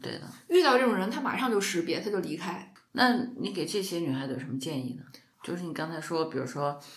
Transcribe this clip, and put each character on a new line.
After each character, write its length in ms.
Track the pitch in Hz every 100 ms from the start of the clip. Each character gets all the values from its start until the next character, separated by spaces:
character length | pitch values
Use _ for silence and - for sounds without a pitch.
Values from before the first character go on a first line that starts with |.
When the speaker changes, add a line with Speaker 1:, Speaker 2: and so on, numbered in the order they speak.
Speaker 1:
对 120 | -
的。 100 | - - - -
Speaker 2:
遇 120 | 359
到 160 | 302 254
这 60 |
种 100 | 247
人， 160 | 196 190
她 120 | 247
马 160 | 269 -
上 120 | 254
就 120 | 202
识 220 | 190 170
别， 180 | 165 156
她 80 | 202
就 100 | 202
离 160 | 170 165
开。 380 | 185 190 - - _
Speaker 1:
那 220 | - 247 240 - -
你 120 | 196
给 120 | 185 -
这 160 | 208
些 180 | 190 170
女 120 | 156
孩 160 | 131 135
子 60 |
有 60 | 127
什 60 | 123
么 140 | 131
建 260 | 165 135 127
议 100 | 143
呢？ 80 | - - _ _
就 120 | - 175
是 80 |
你 100 | 175
刚 160 | 156 160
才 120 | 160
说， 240 | 156 165 160
比 120 | 131
如 80 | 123
说， 320 | 147 143 143 -